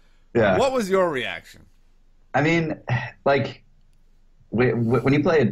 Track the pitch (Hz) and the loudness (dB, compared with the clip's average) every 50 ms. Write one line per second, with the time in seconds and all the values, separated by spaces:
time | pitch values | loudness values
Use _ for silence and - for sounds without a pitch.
0 | _ _ _ _ _ _ - 123 110 101 - - 247 277 262 254 220 180 190 190 | _ _ _ _ _ _ -2 0 2 2 2 2 0 0 0 -2 -2 0 0 0
1 | 180 170 147 127 113 98 87 82 - - - 82 80 _ _ _ _ _ _ _ | 0 0 -2 -4 -6 -6 -8 -10 -14 -18 -20 -20 -20 _ _ _ _ _ _ _
2 | _ _ _ _ _ _ - 131 147 160 170 170 160 151 - - - - 123 - | _ _ _ _ _ _ -4 -2 0 2 0 0 -2 -2 -6 -8 -6 -4 -4 -4
3 | - - - - _ 135 139 135 123 - - - _ _ _ _ _ _ _ _ | -4 -8 -16 -4 _ 0 0 0 0 -4 -8 -14 _ _ _ _ _ _ _ _
4 | _ _ _ _ _ _ _ _ - _ - 107 123 120 113 120 117 113 127 127 | _ _ _ _ _ _ _ _ -16 _ -2 0 0 0 0 0 0 0 0 0
5 | 127 139 143 147 - 190 165 151 120 101 | 2 2 2 2 2 2 2 2 2 2